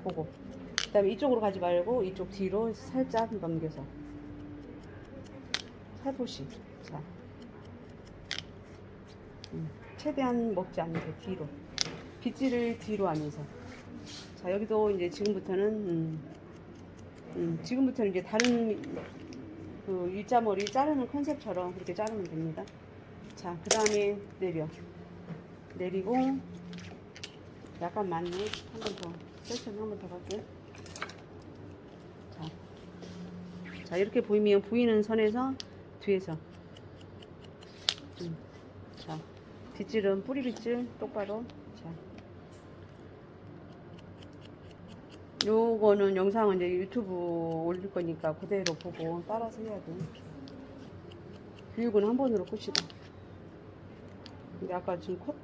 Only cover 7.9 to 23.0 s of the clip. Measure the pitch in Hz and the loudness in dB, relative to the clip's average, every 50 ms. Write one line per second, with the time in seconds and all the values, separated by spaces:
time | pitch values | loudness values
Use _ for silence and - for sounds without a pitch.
7.9 | - - - - - - - - - - - - - - - - - - - - | -16 -16 -14 -16 -14 -14 -6 -4 -4 -4 -4 -10 -14 -14 -14 -14 -14 -14 -14 -14
8.9 | - - - - - - - - - - - - - 160 165 151 - - - - | -14 -14 -14 -16 -14 -14 -14 -14 -14 -14 -12 -8 -6 -6 -6 -6 -8 -10 -14 -14
9.9 | - - - 294 285 277 262 247 240 240 233 226 208 175 180 180 - - 165 170 | -12 -4 -2 0 2 4 4 4 4 4 4 4 2 2 0 0 -2 -2 -2 0
10.9 | 165 165 - 160 156 - - 190 185 180 156 - - - - - - - - - | 0 -2 -2 -4 -6 -6 -4 -4 -4 -4 -4 -6 -6 -10 -12 -8 -2 -2 -2 -2
11.9 | - - - - - - - 240 - - 269 262 233 240 240 233 233 226 - - | -2 -8 -10 -12 -12 -4 -2 -2 0 2 4 4 4 4 4 2 0 -2 -2 0
12.9 | 214 190 196 180 160 156 151 147 147 156 147 143 - - - - - - - - | 2 4 4 4 4 2 0 -2 -4 -6 -8 -8 -10 -12 -12 -12 -12 -12 -12 -12
13.9 | - - - - - - - - - - - 180 185 208 220 202 220 214 214 208 | -12 -12 -12 -10 -12 -12 -12 -12 -14 -6 -2 0 2 2 2 4 6 6 6 6
14.9 | 202 185 175 175 - - 202 208 208 185 180 - 185 185 202 214 220 214 208 185 | 6 4 2 0 0 2 2 4 4 2 2 2 4 6 6 6 4 4 2 2
15.9 | 170 165 160 160 156 156 - - - - - - - - - - - - - - | 4 4 2 2 0 -4 -6 -8 -12 -14 -14 -14 -14 -14 -14 -14 -14 -14 -14 -14
16.9 | - - - - - - - - - 180 175 165 165 165 - - 247 254 269 262 | -14 -14 -14 -14 -14 -14 -12 -8 -2 0 2 2 2 0 0 0 4 6 6 6
17.9 | 262 - 226 196 180 185 180 - - 220 240 247 240 233 233 220 208 - - - | 6 4 4 4 4 2 0 2 4 6 8 8 6 6 4 4 2 0 -2 -4
18.9 | - - - - - - - - - - - - - - - - - - - - | -6 -6 -6 -8 -10 -12 -12 -12 -10 -10 -10 -10 -10 -10 -10 -10 -10 -8 -4 -2
19.9 | 190 180 175 175 185 202 202 - 254 240 226 220 196 190 202 208 - 262 277 302 | 0 2 2 0 0 -2 2 6 6 8 8 8 4 4 2 4 6 6 6 6
20.9 | 302 277 247 233 - 285 285 302 294 269 - 220 180 180 180 180 180 185 - - | 6 4 2 2 2 0 2 2 0 0 0 0 0 0 0 0 -2 -4 -4 -4
21.9 | 175 - 214 220 226 214 180 160 160 160 165 160 156 160 196 - - - - - | 0 0 0 0 0 -2 -2 -2 -2 -2 -2 0 -2 -4 -6 -8 -10 -16 -16 -16
22.9 | - - | -16 -16